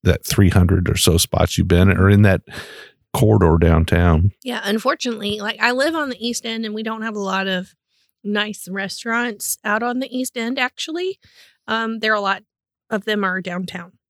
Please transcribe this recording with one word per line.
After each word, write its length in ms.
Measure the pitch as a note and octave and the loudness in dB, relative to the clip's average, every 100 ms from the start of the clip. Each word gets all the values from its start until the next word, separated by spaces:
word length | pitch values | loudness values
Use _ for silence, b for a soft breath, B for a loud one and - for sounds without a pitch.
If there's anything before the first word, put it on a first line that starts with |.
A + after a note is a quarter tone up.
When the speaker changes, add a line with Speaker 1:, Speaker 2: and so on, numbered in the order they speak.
Speaker 1:
that 200 | F#2+ - | 2 0
three 260 | - - F#2+ | 0 4 4
hundred 380 | F#2+ F2+ F2 F2+ | 6 4 2 2
or 80 | - | 2
so 220 | - E2 | 2 2
spots 400 | - - E2 - | 2 0 0 0
you've 100 | F2 | 2
been 220 | F2 F#2 | 4 4
are 180 | F#2+ F#2+ | 4 6
in 140 | G2+ | 6
that 200 | G#2 F2 - B B B B B _ | 6 4 -2 B B B B B _
corridor 460 | - G#2+ G#2+ E2+ E2 | 0 2 4 4 4
downtown. 720 | E2+ E2 E2 E2+ F2 D#2+ G2 - | 4 4 2 2 4 4 2 -2
Speaker 2:
Yeah, 160 | C4 - | -10 -6
unfortunately, 760 | G3+ A3 B3+ E4 B3 A3 G#3 G#3 | -4 -2 -2 -4 -6 -6 -6 -6
like, 200 | G#3 G#3+ | -8 -2
I 120 | A3+ | -2
live 220 | B3 D4 | 0 0
on 140 | E4 C#4+ | 0 -4
the 160 | A#3+ A#3+ | -6 -6
East 200 | A#3 A3+ | -6 -8
End, 180 | A3+ | -8
and 100 | A3 | -8
we 80 | G#3+ | -8
don't 200 | A3 A3 | -8 -8
have 140 | A3 G#3 | -8 -6
a 40 | |
lot 280 | G3 F#3+ F#3+ | -4 -4 -2
of 260 | F#3 F#3 _ _ _ _ _ | -4 -6 _ _ _ _ _
nice 460 | G3+ G#3 G#3+ G#3 - | -4 -4 -4 -10 -10
restaurants 920 | G3 G3 - A#3 A#3 A#3+ G#3 - - | -8 -8 -8 -4 -4 -4 -6 -10 -8
out 180 | G#3+ G#3+ | -4 -2
on 160 | A#3+ B3 | -2 -4
the 180 | C4+ B3+ | -6 -6
East 200 | B3+ A#3+ | -6 -6
End, 220 | A3+ C4+ | -6 -4
actually. 600 | B3+ - - E4 F#4 - b b b b - | -4 -6 -10 -6 -6 -8 b b b b -6
Um, 320 | A3+ A3+ A3+ | -4 -4 -4
there 140 | A3 | 0
are 40 | G#3+ | 0
a 40 | |
lot 240 | G3 G3 _ _ _ _ _ | 0 -4 _ _ _ _ _
of 160 | A3 | -6
them 200 | G#3 G#3 | -2 -2
are 160 | F#3+ F#3 | -2 -4
downtown. 500 | F#3 F3 F3+ F3+ F3 _ | -6 -8 -8 -12 -16 _